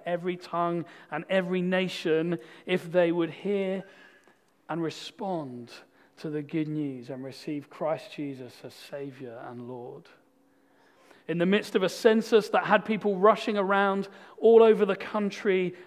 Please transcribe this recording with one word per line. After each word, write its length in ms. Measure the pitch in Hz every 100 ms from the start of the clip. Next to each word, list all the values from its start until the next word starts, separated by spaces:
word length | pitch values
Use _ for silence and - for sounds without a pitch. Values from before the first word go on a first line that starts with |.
| 170
every 320 | 175 180 180
tongue 480 | - 170 170 170 156 - -
and 140 | 156 -
every 320 | 190 180 185
nation, 760 | 180 185 185 - 170 160 170 170 - - 185
if 240 | 180 165
they 220 | 180 170
would 200 | 165 165
hear 520 | - 196 202 190 190 - - - - _ _ _ _ -
and 120 | 165
respond 920 | 160 - - - 196 170 135 120 117 - - _ _ -
to 120 | 160
the 140 | 151
good 260 | 143 165 156
news 400 | 151 143 127 120
and 140 | 127
receive 460 | 135 - 160 147 139
Christ 440 | - 156 156 -
Jesus 500 | - 143 131 120 -
as 100 | 127
Savior 720 | - - 143 139 127 123 117 131
and 180 | 120 120
Lord. 400 | 123 127 139 - - _ _ _ _ _ _ _ _ - - -
In 120 | 170
the 60 | 175
midst 300 | 202 202 202
of 80 |
a 60 | 185
census 580 | - 226 220 220 220 208
that 180 | 196 -
had 180 | 208 -
people 320 | 214 208 180
rushing 400 | 208 214 240 208
around 500 | 190 196 202 196 196 - - -
all 260 | 220 226
over 220 | 226 196 202
the 100 | 185
country 800 | - 214 202 - 208 185 175 -